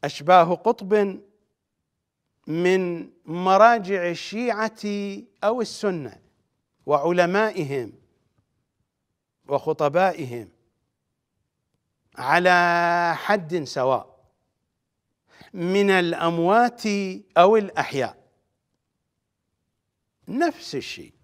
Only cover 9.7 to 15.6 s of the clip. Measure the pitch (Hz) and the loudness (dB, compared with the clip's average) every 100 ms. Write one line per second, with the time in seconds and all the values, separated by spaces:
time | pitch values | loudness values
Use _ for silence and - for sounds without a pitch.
9.7 | 151 147 151 185 165 131 120 101 _ _ | -2 0 0 0 -2 -10 -10 -14 _ _
10.7 | _ _ _ _ _ _ _ _ _ _ | _ _ _ _ _ _ _ _ _ _
11.7 | _ _ _ _ - 127 165 180 180 175 | _ _ _ _ -12 0 2 4 4 2
12.7 | 170 170 170 170 160 - 208 160 175 139 | 2 0 0 0 -4 -2 -2 -2 -8 -6
13.7 | - 127 123 - _ _ _ _ _ _ | -2 0 -2 -4 _ _ _ _ _ _
14.7 | _ _ _ _ _ _ _ - 185 | _ _ _ _ _ _ _ -20 -6